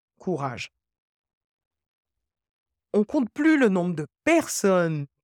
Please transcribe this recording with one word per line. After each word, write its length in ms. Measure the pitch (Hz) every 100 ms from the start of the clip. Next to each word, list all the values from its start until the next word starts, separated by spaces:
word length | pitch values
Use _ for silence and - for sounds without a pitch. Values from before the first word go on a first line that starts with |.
| _ _
courage. 540 | - 156 139 117 - _ _ _ _ _ _ _ _ _ _ _ _ _ _ _ _ _ _ _ _ _ _
On 100 | 208
compte 280 | 208 302 226
plus 280 | - 311 311
le 100 | 233
nombre 280 | 190 175 156
de 100 | 147 _
personnes 840 | - 330 - - 202 180 170 151 143 _